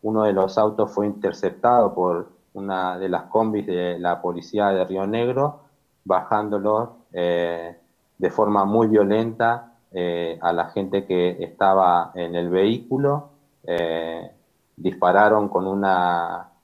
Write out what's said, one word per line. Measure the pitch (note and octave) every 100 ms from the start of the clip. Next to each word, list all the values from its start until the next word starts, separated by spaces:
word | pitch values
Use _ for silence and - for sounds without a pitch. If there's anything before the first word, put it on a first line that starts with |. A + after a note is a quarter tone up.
uno | A2 A2
de | G#2+
los | F#2+ F#2+ -
autos | G#2+ G#2+ G#2
fue | - G#2
interceptado | G2+ A#2 - F#2+ - A#2 B2 G#2
por | G2 F2+ E2+ - _ _
una | - G2 F#2 F#2 F2+
de | F#2+
las | F2
combis | - A2 A2 G#2+ -
de | F2+ F2 F2
la | F2 F2
policía | F2+ E2+ E2+ G#2 G2+
de | F#2+ F#2
Río | F#2+ G2
Negro, | A2+ A#2+ B2+ C#3+ - _ _ _ _ -
bajándolo, | F#2 - G#2+ G#2 G#2 G2+ G#2+ A#2+ - _
eh, | F2+ F2 F2 E2+ E2+ E2+ F2 _ _ _ _
de | F2+
forma | - G#2 G#2
muy | G2 A2 A2
violenta, | G#2+ G2 G#2+ A2+ A2+ A#2 A#2+ - _ _
eh, | F#2+ F2+ E2+ E2+ E2
a | E2+
la | E2+ E2
gente | - F#2+ G2 G2
que | F#2 F2+ F2
estaba | E2+ - G2 F#2+ F#2 F2 E2+ F#2
en | E2+ F2
el | F2
vehículo. | F#2 G2+ A#2 A#2+ C3+ C#3 C#3+ C#3+ _ _ _ -
Eh, | E2+ E2+ E2 E2 E2 F2+ _ _ _ _ -
dispararon | F2 - F2+ F#2+ G#2+ G#2+ G#2
con | F#2+ F#2+
una | G2 G2 F#2 F2+ E2+ E2+ F2 F2+ _